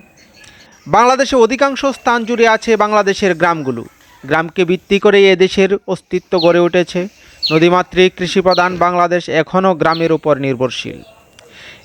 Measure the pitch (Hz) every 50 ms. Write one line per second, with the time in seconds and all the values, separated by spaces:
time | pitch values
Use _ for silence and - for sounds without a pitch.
0 | - _ _ _ - _ _ - - - - - - _ _ _ - 147 160 208
1 | 240 247 262 254 269 - 277 247 226 208 269 240 277 277 269 - 285 277 240 -
2 | - 247 240 240 226 208 240 220 233 226 220 214 - 233 220 202 214 214 214 208
3 | 196 196 190 - 208 185 175 156 175 170 170 160 139 131 120 117 107 - _ _
4 | _ _ _ - - 135 151 160 165 170 - 190 180 165 185 - _ - 202 196
5 | - 208 202 202 196 190 185 170 190 185 - - 190 180 202 196 - - 185 -
6 | _ - 180 180 _ - 190 175 160 170 170 175 175 170 175 180 170 - - 180
7 | 180 208 _ _ - - - - - - 151 160 165 175 180 180 180 - - 180
8 | 185 185 - - 180 160 - 196 175 185 180 180 175 180 185 170 175 175 180 175
9 | 175 170 175 175 - - 139 160 151 - - 185 190 190 180 151 165 160 165 165
10 | 165 160 160 147 - 151 143 131 139 135 127 117 127 120 - - - 117 - -
11 | - - - _ _ _ _ - - - - - - - - -